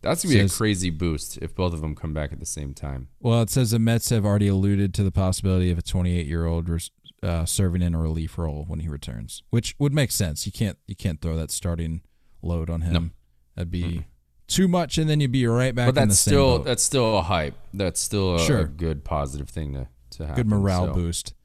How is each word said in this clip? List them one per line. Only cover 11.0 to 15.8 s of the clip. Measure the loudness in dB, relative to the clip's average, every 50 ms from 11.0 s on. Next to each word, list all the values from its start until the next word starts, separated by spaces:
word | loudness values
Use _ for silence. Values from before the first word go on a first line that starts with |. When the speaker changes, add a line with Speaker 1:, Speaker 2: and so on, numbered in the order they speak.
| -4 -4 -4 -2
Speaker 2:
throw | -4 -4 -2
that | -2 -4 -4
starting | -6 -6 -4 -4 -4 -2 -4 -4 -6 -6 -10 _ _ _ _ _ -20 -10 -6
load | -4 -2 -2 -2 -2
on | -4 -2
him. | -2 0 0
Speaker 1:
No. | 0 0 -2 -8 -12 _ _ _ _ _ _ _
Speaker 2:
That'd | -8 -8 -4
be | -4 -4 -4
Speaker 1:
Mm-mm. | -4 -4 -6 -8 -10 -14 _ _ _ _ _ -8 -4
Speaker 2:
too | 2 2 4
much, | 4 4 2 0 0 0 0
and | 2 2
then | 2 2
you'd | 2 2
be | 2 2 2
right | 4 4 4 2 2 2
back | 2